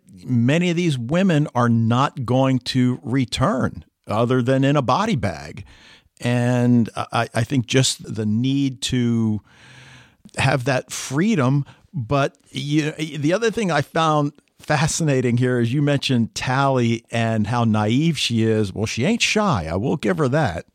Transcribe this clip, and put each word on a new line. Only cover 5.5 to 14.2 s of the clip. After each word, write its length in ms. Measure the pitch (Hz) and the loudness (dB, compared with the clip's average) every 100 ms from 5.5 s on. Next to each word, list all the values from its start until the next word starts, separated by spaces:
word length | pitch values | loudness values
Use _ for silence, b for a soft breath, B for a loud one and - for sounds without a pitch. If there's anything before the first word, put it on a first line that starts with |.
| - - B B B B _ | -16 -18 B B B B _
And 680 | 120 123 120 123 123 120 110 - | -2 0 2 2 4 4 2 -4
I, 320 | 113 120 113 | -4 -4 -2
I 100 | 113 | -2
think 220 | 117 143 117 | -2 -2 0
just 500 | 131 131 - - 110 | 0 0 -4 -8 -6
the 100 | 107 | -2
need 560 | 107 131 139 139 123 | 0 0 0 -2 -4
to 580 | - 127 120 117 110 107 B B B B B B B B _ - | -4 -2 0 0 0 -2 B B B B B B B B _ -2
have 280 | 139 135 120 | 0 0 0
that 260 | 127 - | -2 -4
freedom. 760 | - - 135 208 202 127 143 139 B _ | -12 -6 0 2 2 2 0 -2 B _
But 440 | 160 113 143 143 - _ | -10 -4 -2 -2 -6 _
you, 400 | 139 143 151 147 | -10 -2 -2 -2
the 420 | 156 160 151 143 | -4 -8 -4 -2
other 180 | 190 226 | 0 0
thing 200 | 233 196 | -2 0
I 100 | 151 | -2
found 520 | - 165 160 151 | -2 0 2 2